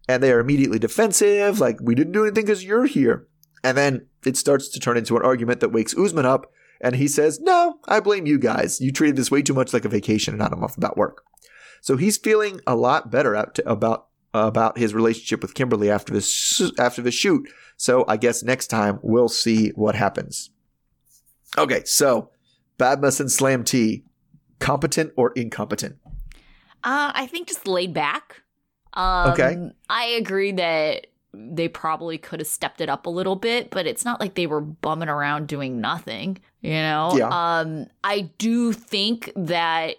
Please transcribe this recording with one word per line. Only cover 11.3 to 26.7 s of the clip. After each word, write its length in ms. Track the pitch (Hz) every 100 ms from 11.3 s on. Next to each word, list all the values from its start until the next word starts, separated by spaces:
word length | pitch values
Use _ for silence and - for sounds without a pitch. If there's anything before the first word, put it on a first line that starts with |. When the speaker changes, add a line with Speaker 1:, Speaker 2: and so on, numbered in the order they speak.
| _ _ - - -
Speaker 1:
So 140 | - 135
he's 220 | 196 202
feeling 420 | 214 214 208 185 -
a 80 | 117
lot 340 | 123 151 113
better 240 | 120 139 104
out 200 | - -
to, 140 | -
about, 380 | 104 113 113 _ _ _
about 440 | 110 110 117 110 117
his 160 | 113
relationship 480 | 107 113 113 - 113
with 120 | 95
Kimberly 360 | - 127 110 104
after 220 | 104 -
this, 500 | 101 - - - - 180 -
after 220 | 123 -
this 120 | 123 120
shoot. 320 | 202 156 - - - -
So 260 | - 127 -
I 100 | 110
guess 260 | 120 113
next 240 | 117 131 -
time 320 | 110 104 101
we'll 280 | 107 117 117
see 400 | - 117 110 107 -
what 200 | 107 101
happens. 540 | 101 - - - - _ _ _ _ _ _ _ _ _ - -
Okay, 260 | 143 123 -
so 440 | - 139 113 - _ _ _ _ -
Badmus 420 | 127 139 139 -
and 120 | 135
Slam 320 | - 135 127
T, 400 | 113 131 110 - _ _ _ _ _ -
competent 540 | - 139 151 160 156 -
or 160 | 120
incompetent? 600 | 127 113 - 107 104 - - - - - - _ _ _